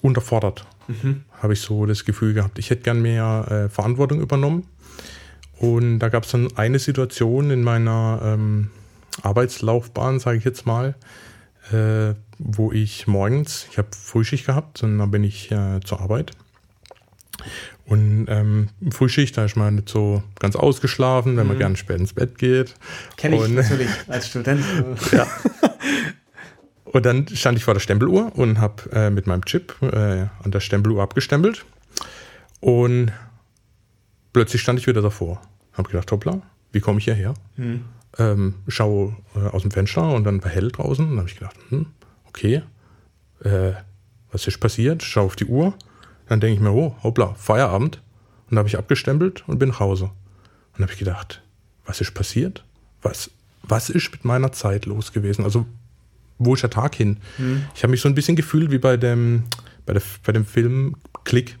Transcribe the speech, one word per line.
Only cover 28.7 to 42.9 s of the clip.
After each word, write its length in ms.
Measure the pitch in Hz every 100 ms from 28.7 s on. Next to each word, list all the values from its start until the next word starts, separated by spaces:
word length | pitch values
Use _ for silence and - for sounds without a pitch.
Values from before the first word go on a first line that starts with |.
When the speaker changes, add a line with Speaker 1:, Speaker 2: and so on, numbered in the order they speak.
| 104 -
Speaker 1:
äh, 160 | 117 107
mit 160 | 101 92
meinem 180 | 90
Chip, 300 | - - - -
äh, 440 | 135 110 104 95 98 -
an 60 | 101
der 80 | 101
Stempeluhr 420 | 101 101 101 107
abgestempelt. 600 | 98 - - 143 185 226 - _ _ - - - - - - -
Und 500 | - 120 123 123 117 - - - _ _ _ _ _ _ _ _ _
plötzlich 300 | - 113 117
stand 160 | - 123
ich 80 | 120
wieder 160 | 117
davor. 400 | 104 - 85 87 - _ _
Hab 160 | - 92
gedacht, 240 | 90 85
„Hoppla, 280 | 104 - 190 - _ _
wie 80 | 104
komm 200 | 101 104
ich 60 | 104
hierher?“ 280 | 110 98 135 - -
Speaker 2:
Hm. 240 | 120 117 - - _ -
Speaker 1:
Ähm, 360 | 113 104 98 98 -
schau, 480 | - 107 101 101 107 -
äh, 60 | 101 101
aus 140 | 95
dem 100 | 95
Fenster 360 | 101 101 - 165
und 80 | 131
dann 180 | 104 98
war 60 | 92
hell 160 | 85 95
draußen. 340 | - 143 135
Und 60 | 156 127
dann 40 |
hab 20 | 90
ich 80 |
gedacht, 220 | 95 95 - -
„Hm, 160 | 127 156 - - _ _
okay, 340 | - 104 131 - - _